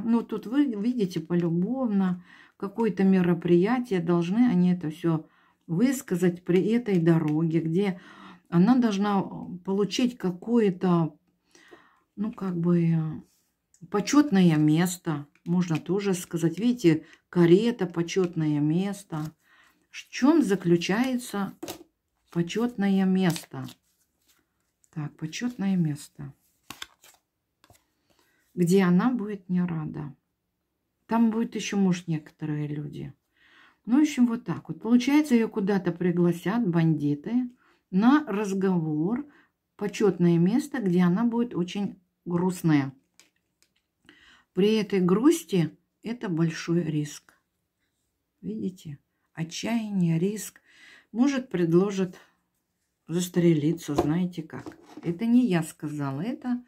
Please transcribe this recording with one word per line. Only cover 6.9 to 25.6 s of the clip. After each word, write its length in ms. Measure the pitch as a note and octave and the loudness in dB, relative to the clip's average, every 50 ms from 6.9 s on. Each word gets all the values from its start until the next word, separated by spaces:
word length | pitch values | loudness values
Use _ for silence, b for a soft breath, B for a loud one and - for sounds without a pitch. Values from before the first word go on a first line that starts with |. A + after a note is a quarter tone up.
| G3 F3 | 0 0
дороге, 640 | E3 E3+ E3 D#3+ D#3 D3+ D3+ D#3 E3 E3 D#3 E3 | 2 2 2 2 2 0 0 0 0 0 0 -2
где 380 | D#3 D#3+ D#3+ F#3 G#3 G3+ F3+ B B B B B B B B B B B | -2 -2 0 0 0 -2 -4 B B B B B B B B B B B
она 260 | F3+ E3+ F#3 A3+ B3+ | 2 4 6 6 6
должна 480 | B3+ A#3 A3 G3+ F#3+ G#3 G#3 G3+ F#3+ - - - - - - F3+ F3 - | 4 2 2 0 0 -2 0 0 -2 -2 -4 -8 -12 -12 -12 -14 -10 -8
получить 500 | F#3 G3 G3+ G#3 G3+ - - B3+ - - - | -4 -2 -2 -2 -2 -2 -2 -2 -2 -2 -4
какое-то, 1000 | - F#3 F3+ - - A3+ A#3+ A#3+ G#3+ G3 F3+ - - F#3 F3 E3+ E3 D3 - _ _ _ _ _ _ b b b b b b b b b b b b b _ | -6 -6 -6 -6 -4 -2 0 2 2 2 0 0 0 2 2 2 2 0 -4 _ _ _ _ _ _ b b b b b b b b b b b b b _
ну, 160 | G#3 G#3 A3 | -8 -8 -8
как 240 | - - F#3+ F#3+ F#3 E3+ | -8 -8 -8 -6 -4 -2
бы, 640 | E3+ F3 F3 E3+ E3+ E3 E3 D#3+ D#3+ D#3+ D#3 - - _ _ _ _ _ _ _ _ _ _ _ F3 - | 0 2 2 4 4 2 2 2 0 -2 -6 -10 -14 _ _ _ _ _ _ _ _ _ _ _ -10 -6
почётное 640 | - G#3 G3 - C#4 D4 D4 D4 F#3+ F#3+ F3+ F3 D#3 D3+ | -4 -4 -2 2 2 2 4 4 4 4 6 6 6 4
место. 680 | D3+ D3+ D3+ D#3+ F3+ F3+ F3+ - - E3+ D3+ C#3+ C#3+ - _ _ - | 4 4 4 2 2 0 -4 -6 -6 -6 -6 -6 -8 -12 _ _ -6
Можно 320 | E3+ F3 F3+ F3 E3+ D#3+ D3+ | -2 0 0 0 0 -2 -4
тоже 360 | - - F3 G#3 G3 G3 F#3 | -2 -2 -4 -2 0 -2 -2
сказать. 460 | F3+ - - - E3 E3 E3 D#3+ F3+ | -4 -4 -8 -4 -2 -2 -2 -2 0
Видите, 480 | A3 B3 A#3+ A#3+ - E3+ D#3 D#3 B B B B B B | 0 -2 0 2 2 2 2 2 B B B B B B
карета, 580 | - F3+ E3+ E3 E3+ G3 A3+ A#3 A#3+ - F#3 F3 | 2 4 6 6 6 6 4 2 -2 -2 -4 -6
почётное 720 | - E3+ E3+ E3+ - F#3+ F#3 F3 E3+ D#3+ D#3 D3+ D3 D3 | -4 -4 -6 -4 -2 -2 -2 -2 -2 -2 -2 0 0 0
место. 760 | D3 D3+ D#3 F3+ F#3+ G3+ G3 G3 - - E3 D#3 D#3 D#3 - _ b b b b b b b b b b | 0 0 0 0 -2 -4 -6 -10 -12 -12 -10 -10 -10 -10 -12 _ b b b b b b b b b b
В 80 | b - - _ | b -20 -18 _
чём 340 | - - B3 C#4+ E4 D#4+ A#3+ | -4 2 4 4 6 6 4
заключается 1120 | F#3 G3+ F#3+ - E3+ F3 E3+ F3 - F#3 A3 B3+ C4 B3+ B3 - - - G3+ G3 - - _ - - - - - _ _ _ _ _ _ _ _ _ - | 2 0 0 2 2 2 2 2 0 0 0 0 -2 -2 -4 -6 -8 -8 -6 -6 -8 -8 _ -12 -14 -14 -14 -20 _ _ _ _ _ _ _ _ _ -4
почётное 720 | E3+ E3+ E3+ - G#3 A#3+ A#3+ A#3+ - G3 G3 G3 F#3+ F#3+ | -4 -4 -2 -2 -4 -4 -4 -2 -2 0 2 2 2 2
место? 640 | F#3+ F#3 F#3 F#3+ E3+ D#3+ - - - - C3+ C3 B2 - _ _ _ _ _ _ _ _ _ _ _ _ _ _ _ _ _ _ _ _ _ _ _ | 2 2 2 2 0 0 -2 -6 -12 -14 -12 -12 -14 -16 _ _ _ _ _ _ _ _ _ _ _ _ _ _ _ _ _ _ _ _ _ _ _
Так, 240 | - D#3+ D3 D3 - - | -12 -12 -12 -12 -12 -12
почётное 580 | D#3+ D#3+ D#3+ - A#3+ B3 B3 - | -12 -12 -8 -8 -8 -8 -6 -4